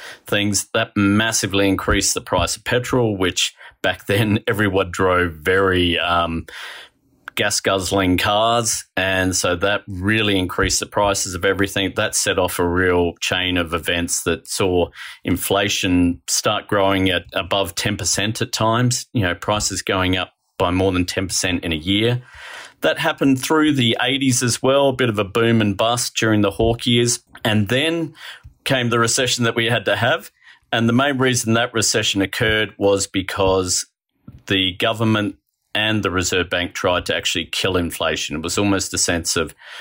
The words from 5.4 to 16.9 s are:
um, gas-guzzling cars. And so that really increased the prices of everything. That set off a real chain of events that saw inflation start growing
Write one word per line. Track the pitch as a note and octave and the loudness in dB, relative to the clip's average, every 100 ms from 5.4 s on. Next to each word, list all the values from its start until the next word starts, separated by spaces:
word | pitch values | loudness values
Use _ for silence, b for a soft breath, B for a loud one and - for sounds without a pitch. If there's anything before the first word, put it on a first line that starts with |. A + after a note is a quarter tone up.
| D#2 F#2+ G2 F2+ F2 E2 | 0 2 4 2 2 0
um, | E2+ E2+ E2+ E2 E2 B B B B _ _ _ - - | 0 0 0 -4 -8 B B B B _ _ _ -12 -4
gas-guzzling | G#2 - - F#2+ F2+ G2 F#2 F2+ | -2 0 0 0 0 0 2 2
cars. | G#2+ G#2 A2+ A#2 G#2 - - - | 2 2 2 2 0 -4 -6 -4
And | F#2+ F#2+ F#2 | 0 0 0
so | F2+ F#2 F2+ | 0 -2 0
that | G2 G#2 - | 0 -2 -4
really | F#2+ G2 A2 G#2+ F#2+ | -4 -2 0 0 0
increased | F#2 - F#2+ - | -2 0 0 -2
the | - | -2
prices | - G2+ G2 - F2 | 0 0 0 -4 -2
of | G2 | 0
everything. | F#2+ G2 G2+ F#2+ F2+ | 0 0 0 -2 -2
That | G#2+ - | -2 0
set | G#2 F#2 | 0 0
off | F2+ - | 0 0
a | F2 | 0
real | F2 F#2 F2+ E2+ - | 2 2 2 0 -2
chain | - F#2 F2+ F2+ | -4 -2 0 0
of | E2 | -2
events | E2+ D#2 F2 E2+ - | -4 -2 -2 -2 -2
that | - E2 - | -2 -4 -4
saw | - G2 F2+ E2+ B B B | -2 0 2 0 B B B
inflation | - F2 - G2 G#2 - F#2+ F2+ F2 F2 - | -4 -2 0 0 2 0 2 4 2 0 -4
start | - A#2+ G#2 - | -2 0 -2 -2
growing | G#2 G2 | 2 2